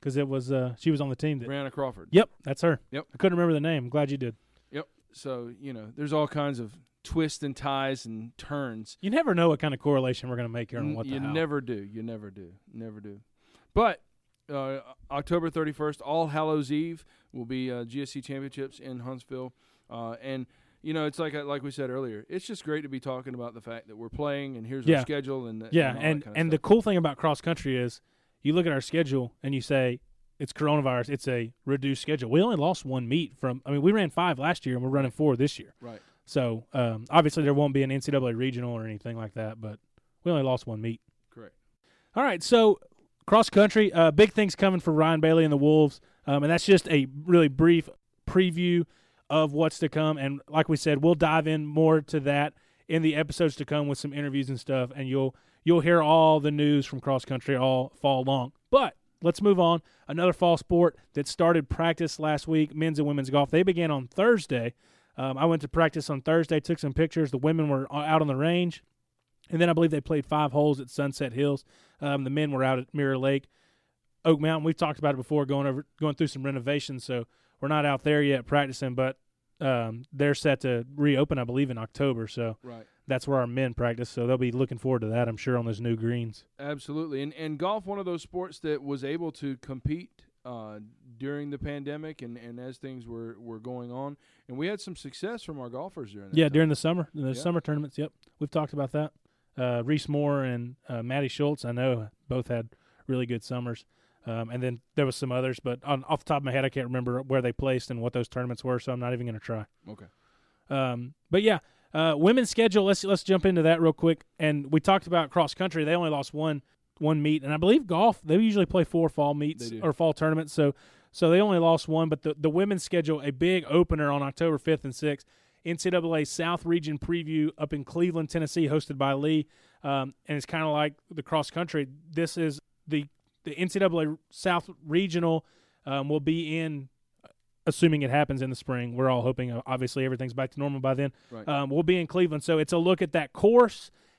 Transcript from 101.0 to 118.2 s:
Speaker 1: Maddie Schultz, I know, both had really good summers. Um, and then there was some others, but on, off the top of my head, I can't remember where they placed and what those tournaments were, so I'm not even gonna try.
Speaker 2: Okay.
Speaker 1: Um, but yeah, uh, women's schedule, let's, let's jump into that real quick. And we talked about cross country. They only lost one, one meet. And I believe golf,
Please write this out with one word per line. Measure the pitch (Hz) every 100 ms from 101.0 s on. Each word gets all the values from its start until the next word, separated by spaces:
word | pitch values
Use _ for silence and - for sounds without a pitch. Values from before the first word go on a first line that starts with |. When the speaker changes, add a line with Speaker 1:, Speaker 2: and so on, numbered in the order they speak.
Speaker 1:
Maddie | 120 139 135
Schultz, | - 147 147 120
I |
know, | 120 131 120 107 - -
both | 127 120
had | 117 117 _ _ _ -
really | 127 120
good | 117
summers. | - 123 120 113 _ _ _ _ 117
Um, | 113 113
and | 127
then | 127 120 _ -
there | 135
was | -
some | 131
others, | 127 131 123
but | 123 123
on, | 143 135
off | 135 151
the | -
top | 143
of |
my | 135
head, | 135 131
I |
can't | 135 123
remember | 127 123 123
where | 135 135
they | 123
placed | - 135 127 -
and | 117
what | 120
those | 123 117
tournaments | 127 123 117
were, | 131 123
so | -
I'm | 123
not | 123
even | 123 120
gonna | 110
try. | - 113 104 _ -
Speaker 2:
Okay. | 104 92 _ _ _ _ _ -
Speaker 1:
Um, | 139 131 120 123 - -
but | 180
yeah, | 214 180 - _ _
uh, | 156 165 147
women's | 180 254 240
schedule, | - 226 202
let's, | 190 190
let's | 196 190
jump | - 185 190
into | 175
that | 160 165
real | 165
quick. | - 165 156 _ -
And | 156 147 139
we | 156
talked | - 190 170
about | 175 147
cross | 180 151
country. | - 185 160 151
They | 175
only | 165
lost | 147 -
one, | 147 156 147 - _ _ -
one | 151 156
meet. | 151 151
And | 135
I | 156
believe | 175 294 208
golf, | 170 220 -